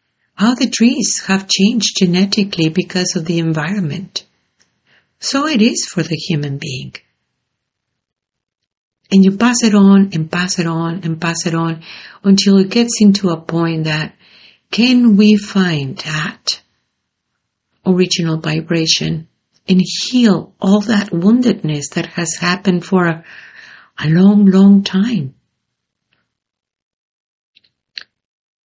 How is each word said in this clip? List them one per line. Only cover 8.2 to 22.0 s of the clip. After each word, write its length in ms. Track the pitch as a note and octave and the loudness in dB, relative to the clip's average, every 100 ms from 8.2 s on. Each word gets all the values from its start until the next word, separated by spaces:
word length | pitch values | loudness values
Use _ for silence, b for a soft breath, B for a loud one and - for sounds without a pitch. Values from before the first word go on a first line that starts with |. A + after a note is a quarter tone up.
| _ _ _ _ _ _ _ _ - | _ _ _ _ _ _ _ _ 0
And 100 | G3 | 4
you 140 | F#3+ G3 | 4 2
pass 260 | A#3+ A#3+ | 0 0
it 120 | A3+ G3+ | 2 4
on 340 | G3 G3 G3 | 6 6 4
and 180 | D#3+ D#3+ | -2 -4
pass 260 | F3 F3+ - | -4 -4 -4
it 80 | E3 | -4
on 360 | E3 E3 F3+ | -4 -4 -6
and 180 | E3 D#3+ | -6 -6
pass 240 | E3+ E3 E3+ | -6 -4 -4
it 80 | |
on 300 | E3 E3 D#3+ B B B B | -4 -4 -6 B B B B
until 340 | G3 G3 G3+ G3 | 2 2 4 4
it 140 | F#3+ | 4
gets 280 | A#3+ A#3 - | 0 0 2
into 300 | G#3 G3 F#3 | 4 4 0
a 100 | E3 | -4
point 440 | - E3 E3 D#3+ | -4 -2 -2 -2
that, 320 | D#3 D3+ D3+ _ b b b b - | -4 -4 -6 _ b b b b -8
can 460 | - B3 B3 A#3+ G3+ | -2 2 4 4 6
we 200 | G#3+ G#3 | 6 4
find 640 | - G3 F3+ D3+ C3+ - | 0 -2 0 -2 -6 -10
that 600 | D#3 D#3 D#3+ - - - _ _ _ _ _ _ _ _ _ _ _ _ F#3+ | -8 -8 -8 -10 -10 -10 _ _ _ _ _ _ _ _ _ _ _ _ -2
original 520 | F3+ F3+ F#3+ E3 D#3+ | 0 0 0 -2 -4
vibration 880 | D#3 D#3 D#3+ E3 D#3+ - D#3+ D#3+ - _ _ _ - | -4 -6 -2 -2 -2 -2 -2 -6 -10 _ _ _ 0
and 100 | F#3 | 0
heal 720 | - - - B3+ A3+ F3 - - | 0 -4 -4 2 2 2 -4 -4
all 220 | F#3+ G#3 | 0 0
that 300 | G#3 G3+ - | 2 -2 -2
woundedness 800 | E3+ G3 B3 A#3+ - D#3 D3 - | 0 2 2 2 -2 -4 -6 -6
that 140 | F3 | -8